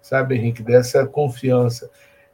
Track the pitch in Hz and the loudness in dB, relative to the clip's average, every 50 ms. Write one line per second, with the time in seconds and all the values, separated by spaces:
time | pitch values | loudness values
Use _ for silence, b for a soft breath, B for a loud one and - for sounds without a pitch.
0 | - - 131 135 131 131 127 110 113 117 113 - 110 120 123 127 123 - - 135 | -8 -4 -2 -2 0 0 -2 -2 -2 -4 -4 -4 0 4 4 4 4 4 0 0
1 | 139 139 - 147 147 135 120 - 135 131 127 123 123 120 120 - - - b b | 0 0 -2 -2 -2 -2 -4 -4 -2 0 2 2 2 0 -2 -6 -12 -18 b b
2 | b b b b b b | b b b b b b